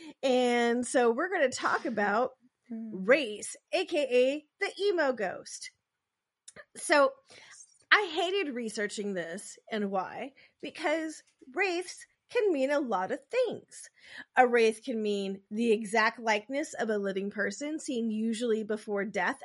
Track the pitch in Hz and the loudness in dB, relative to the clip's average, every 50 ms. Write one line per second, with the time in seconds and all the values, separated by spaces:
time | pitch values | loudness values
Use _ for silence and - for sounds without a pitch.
0 | 330 302 - - - 269 247 254 247 240 240 240 233 233 233 247 240 - - 262 | -18 -18 -8 -2 2 2 4 4 4 4 4 4 4 4 2 2 0 2 4 4
1 | 240 233 233 254 349 370 392 339 277 254 262 - - 277 277 - - 294 220 208 | 6 4 4 2 0 0 2 2 2 2 0 0 0 0 0 0 -2 -2 -2 0
2 | 202 202 202 233 254 - - _ _ _ _ _ _ - 233 226 226 220 208 190 | 0 2 2 2 0 0 -4 _ _ _ _ _ _ -12 -12 -10 -10 -8 -8 -2
3 | 185 214 277 320 269 208 208 - - - - - _ - - 349 349 - 349 294 | 4 4 4 4 4 -2 -6 -8 -10 -12 -14 -14 _ -2 0 0 0 2 2 0
4 | 285 240 247 247 254 262 285 302 - _ _ - 403 370 - - 403 403 359 330 | 2 4 6 6 6 4 2 0 -4 _ _ -6 -6 -4 -2 0 0 2 2 2
5 | 294 269 247 226 196 180 - - - - - - - - _ _ _ _ _ _ | 2 2 2 0 -2 -4 -4 -6 -12 -14 -14 -14 -14 -16 _ _ _ _ _ _
6 | _ _ _ _ _ _ _ _ - - - - - _ - - - - 320 285 | _ _ _ _ _ _ _ _ -20 -20 -20 -20 -20 _ -16 -6 0 2 4 4
7 | 277 262 - _ _ - - - - - - - - _ _ _ _ - 320 403 | 4 4 2 _ _ -20 -20 -20 -20 -20 -20 -20 -20 _ _ _ _ 4 4 4
8 | 415 339 302 359 349 349 381 403 370 294 226 247 233 214 - 226 208 202 - 220 | 4 2 -2 -2 -2 0 0 0 -2 -2 -4 -6 -6 -6 -4 -4 -4 -4 -4 -6
9 | 196 202 190 180 165 165 175 208 - - - - _ - 226 208 208 196 196 185 | -6 -4 -4 -4 -6 -6 -8 -10 -12 -14 -18 -18 _ -6 -4 -4 -2 -2 -2 -2
10 | 170 - - - 233 277 - - - - _ - - 285 - - 311 294 311 330 | -2 -4 -6 -10 -10 -10 -12 -18 -20 -20 _ -14 -12 -12 -8 -4 -2 0 0 0
11 | 320 320 302 - - _ _ _ - 262 240 359 403 381 339 349 359 - - - | -2 -6 -8 -12 -20 _ _ _ -18 -8 -4 -2 0 0 0 -2 -4 -8 -12 -18
12 | - _ _ _ _ - - 480 427 392 320 269 262 277 294 285 294 233 202 185 | -20 _ _ _ _ -4 -2 0 2 2 2 2 2 2 2 0 0 0 -2 -2
13 | 190 185 254 294 - - - 508 508 415 - - - _ - - - - _ _ | -2 -2 -6 -8 -8 -4 -2 0 0 0 -2 -8 -12 _ -20 -20 -20 -20 _ _
14 | - - - - - _ - 247 254 247 240 233 226 220 226 - - 269 226 220 | -20 -20 -18 -18 -14 _ 4 4 4 6 6 4 4 4 2 -2 -6 -6 -4 -2
15 | 214 208 202 202 196 196 196 190 _ - 208 220 240 233 208 226 226 180 220 220 | -2 -2 -2 -2 -2 -4 -6 -8 _ -8 -4 0 2 2 2 2 0 0 2 2
16 | 214 226 226 240 226 220 214 208 208 - 269 285 311 - - - 254 226 214 208 | 2 2 0 -2 -2 0 0 0 -2 -4 -4 -4 -4 -6 -4 -4 -2 -2 -2 -2
17 | 196 196 190 190 196 202 - 214 196 202 202 - 285 294 311 302 - - 262 226 | -2 -2 -4 -4 -4 -6 -4 -4 -4 -4 -4 -6 -6 -6 -6 -6 -6 -4 -4 -2
18 | 233 226 214 214 220 226 226 214 247 233 214 220 214 214 214 214 - 220 208 202 | -2 -2 -2 -2 -2 -2 -2 -2 0 0 0 0 -2 -4 -6 -6 -4 -4 -4 -4
19 | 196 220 185 196 175 214 269 - - | -2 -2 -2 -2 0 -2 -2 -4 -6